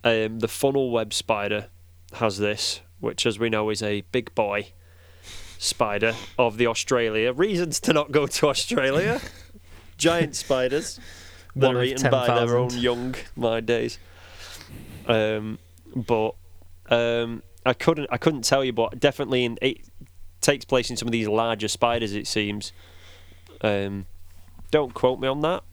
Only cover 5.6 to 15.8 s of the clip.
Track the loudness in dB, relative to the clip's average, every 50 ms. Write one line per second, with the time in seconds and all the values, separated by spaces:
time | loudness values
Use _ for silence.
5.6 | -4 -4 0 0 0 0 2 2 2 2 0 -2 -10 -8 0 2 2 2 4 2
6.6 | 2 2 2 -2 0 0 2 2 2 2 0 2 0 0 2 0 0 0 2 -2
7.6 | -2 -2 -4 -2 0 2 4 4 2 4 2 2 2 2 2 2 4 4 4 2
8.6 | -2 0 0 2 2 4 2 2 2 0 -2 -2 -6 -10 -14 -16 -20 -20 -20 -20
9.6 | -20 -20 -20 -20 -20 -20 -8 0 2 2 4 4 0 0 -2 -8 0 0 2 2
10.6 | 2 2 0 0 -2 -4 -12 -12 -16 -18 -18 -18 -20 -20 -20 -20 -20 -12 0 2
11.6 | 4 4 4 4 2 0 0 2 2 2 4 4 4 4 4 4 2 4 2 2
12.6 | 2 0 -2 0 0 0 0 0 -4 -6 -6 -8 -10 -12 -8 -2 0 0 0 0
13.6 | 0 0 0 0 0 -4 -6 -10 -18 -20 -20 -20 -20 -20 -20 -18 -18 -16 -16 -18
14.6 | -18 -16 -16 -16 -16 -16 -18 -10 0 2 2 2 4 2 0 -2 -4 -6 -8 -10
15.6 | -14 -20 -20 -20